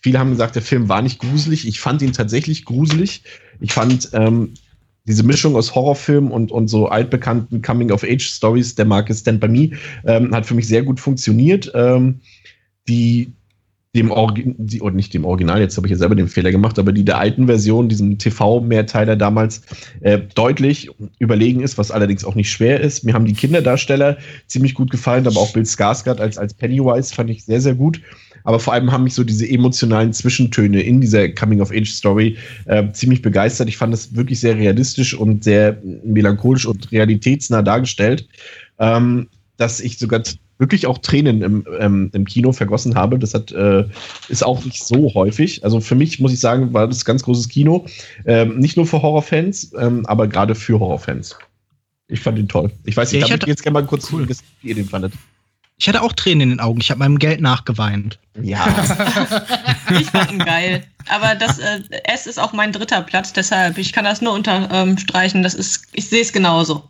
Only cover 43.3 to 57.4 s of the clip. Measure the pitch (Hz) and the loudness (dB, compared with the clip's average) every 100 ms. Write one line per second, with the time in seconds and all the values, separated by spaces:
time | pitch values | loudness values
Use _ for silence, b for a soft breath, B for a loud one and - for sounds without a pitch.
43.3 | - 107 - 101 98 104 B B B - | -4 -6 -2 2 2 0 B B B -8
44.3 | - - 127 123 - - 120 147 101 95 | -2 0 -2 -6 -12 -2 2 2 2 0
45.3 | 107 156 - 104 113 107 127 156 165 131 | 2 -2 0 -2 0 2 2 2 2 0
46.3 | 123 120 123 127 117 113 123 - 127 127 | 2 0 2 0 0 0 -2 -2 -2 0
47.3 | 120 117 - 147 175 - B B B - | -2 0 2 4 2 -2 B B B 2
48.3 | 117 113 113 147 175 165 156 151 151 147 | 2 2 2 2 2 2 2 2 0 0
49.3 | 156 175 196 - - 120 120 110 104 107 | -2 -2 -6 -10 -2 0 0 0 0 0
50.3 | 95 104 110 - 110 92 78 - 65 - | 0 0 -2 0 0 0 -4 -6 -8 -10
51.3 | - - _ _ _ _ _ _ 113 - | -18 -20 _ _ _ _ _ _ -4 -2
52.3 | 110 101 - 90 - - 104 196 139 - | -2 -2 -2 -2 -6 -6 -2 0 0 0
53.3 | 233 156 147 151 147 143 147 - 160 131 | 0 -2 -2 0 -2 -2 -4 -4 -6 -4
54.3 | 127 _ _ - 107 95 95 95 - _ | -6 _ _ -10 -6 -6 -6 -8 -10 _
55.3 | _ _ _ _ _ - 220 233 - 190 | _ _ _ _ _ 0 0 0 -2 0
56.3 | 160 131 123 113 117 - 131 139 143 151 | 2 2 0 -2 -2 -2 0 2 2 2
57.3 | 156 | 0